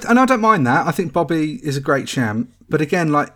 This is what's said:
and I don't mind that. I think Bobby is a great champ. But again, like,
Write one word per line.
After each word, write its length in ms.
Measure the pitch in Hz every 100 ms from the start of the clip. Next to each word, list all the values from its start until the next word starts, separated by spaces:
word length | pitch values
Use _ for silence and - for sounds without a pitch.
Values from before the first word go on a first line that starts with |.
| -
and 100 | 240
I 80 | 254
don't 140 | 254
mind 260 | 220 208 123
that. 200 | 147 165
I 40 |
think 220 | 160 170
Bobby 480 | 175 156 165 156 147
is 120 | 151 139
a 40 |
great 260 | 139 139 -
champ. 420 | - 113 110 127 _ -
But 120 | 147
again, 320 | 151 185 160
like, 200 | 147 143